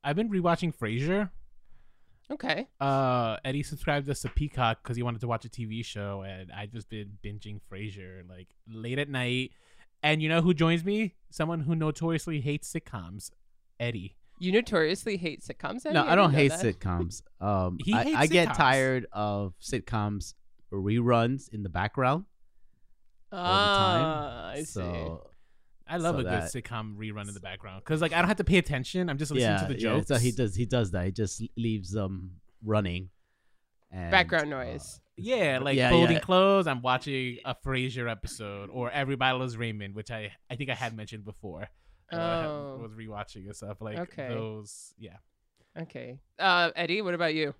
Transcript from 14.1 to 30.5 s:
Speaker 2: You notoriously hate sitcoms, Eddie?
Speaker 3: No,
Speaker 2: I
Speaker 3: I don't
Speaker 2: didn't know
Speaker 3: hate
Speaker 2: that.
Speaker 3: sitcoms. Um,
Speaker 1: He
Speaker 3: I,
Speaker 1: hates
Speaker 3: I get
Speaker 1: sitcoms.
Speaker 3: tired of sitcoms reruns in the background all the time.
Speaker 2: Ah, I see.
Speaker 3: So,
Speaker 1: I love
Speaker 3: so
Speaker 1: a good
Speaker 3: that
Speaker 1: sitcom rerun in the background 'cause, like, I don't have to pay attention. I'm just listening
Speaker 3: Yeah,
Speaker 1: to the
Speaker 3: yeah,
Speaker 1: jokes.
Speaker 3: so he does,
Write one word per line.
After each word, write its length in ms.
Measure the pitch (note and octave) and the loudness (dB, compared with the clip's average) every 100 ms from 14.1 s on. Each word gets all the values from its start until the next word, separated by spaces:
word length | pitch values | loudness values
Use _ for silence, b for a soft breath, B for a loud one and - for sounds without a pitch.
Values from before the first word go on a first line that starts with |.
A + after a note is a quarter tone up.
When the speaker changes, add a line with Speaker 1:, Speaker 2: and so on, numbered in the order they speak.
| - - - | -16 -20 -6
Speaker 2:
You 100 | F3+ | 4
notoriously 680 | G3+ A#3+ G3 D#3 F#3+ A#3 G3+ | 4 4 4 4 2 -2 -2
hate 240 | E3+ - | -4 -6
sitcoms, 440 | - - - A3+ D#4 | -12 -8 -6 -6 2
Eddie? 80 | |
Speaker 3:
No, 80 | E3+ | 2
Speaker 2:
I 100 | C#3 | 6
Speaker 3:
I 20 | F3+ | 6
don't 160 | F3+ | 8
Speaker 2:
didn't 160 | C#3+ C#3 | 8 6
know 60 | - | 4
Speaker 3:
hate 60 | |
Speaker 2:
that. 180 | A#2 F#2 | 0 0
Speaker 3:
sitcoms. 420 | F#2+ F2 F2 - - - | -2 0 -2 -6 -16 -6
Um, 380 | G2 G2 F2+ F2+ | 0 2 0 0
Speaker 1:
He 80 | - | 2
Speaker 3:
I, 80 | A3 | 2
Speaker 1:
hates 140 | C4+ D#4 | 4 4
Speaker 3:
I 100 | D#3 | 6
get 220 | F3 E3 | 6 4
Speaker 1:
sitcoms. 80 | B2+ | 4
Speaker 3:
tired 500 | C#3 C3+ C3 B2+ A#2+ | 4 6 4 0 -2
of 420 | G2+ G#2 G2+ G2+ - | -4 -2 -2 -4 -8
sitcoms 720 | - B2+ - A2+ G#2 G2+ - - - - - | -6 -6 -2 -2 -2 -2 -6 -14 -20 -20 -8
reruns 760 | G2 G2 A#2 A#2+ A#2+ A#2 C3+ - | -4 0 2 6 4 4 0 -6
in 80 | A2 | -8
the 60 | F#2+ | -6
background 560 | F2+ G#2 - B2+ D#3 F#3+ _ - - - _ - - - _ - | -2 -2 2 2 2 -4 _ -20 -20 -20 _ -20 -20 -20 _ -12
all 80 | F#3+ | -4
the 80 | F3+ F#3+ G3+ G3 | 2 4 6 6
time. 260 | F#3+ E3+ | 6 4
Speaker 2:
Ah, 440 | D#3+ D#3 C#3+ A#2+ E2+ | 2 0 -4 -8 -8
I 80 | C3 | -8
see. 60 | |
Speaker 3:
So, 680 | D#3 G2+ F2 F2 E2 E2 - - - - - - - | -6 -4 -4 -4 -6 -8 -14 -20 -20 -20 -20 -20 -6
Speaker 1:
I 120 | E3+ | -2
love 160 | E3 C#3+ | 0 0
Speaker 3:
so 40 | |
Speaker 1:
a 20 | |
good 80 | G#2 | 0
Speaker 3:
that 180 | F2+ E2+ | -2 -2
Speaker 1:
sitcom 440 | B2 A2 A2+ A2 G#2 | -6 -6 -8 -8 -8
rerun 320 | A2 G#2 G#2 | -8 -8 -10
in 60 | |
the 60 | G2+ | -10
background 440 | F#2+ G2 G#2 F#2+ | -12 -12 -12 -14
'cause, 160 | - D#3 | -2 0
like, 120 | E3 | 2
I 40 | E3 | 4
don't 100 | F3+ | 4
have 100 | G#3+ | 2
to 60 | |
pay 120 | F3 F3+ | 6 6
attention. 540 | - C3+ - F3+ F3+ | 4 -2 -2 -2 -2
I'm 80 | C#3 | -2
just 120 | D3 | 0
listening 200 | C#3 A2+ | 2 4
Speaker 3:
Yeah, 140 | G2+ F#2+ | 4 2
Speaker 1:
to 0 | |
the 80 | |
Speaker 3:
yeah, 60 | - | 0
Speaker 1:
jokes. 280 | A2+ C3 - | 2 2 4
Speaker 3:
so 80 | B2+ | 4
he 160 | B2 | 4
does, 220 | A#2 A2+ | 2 0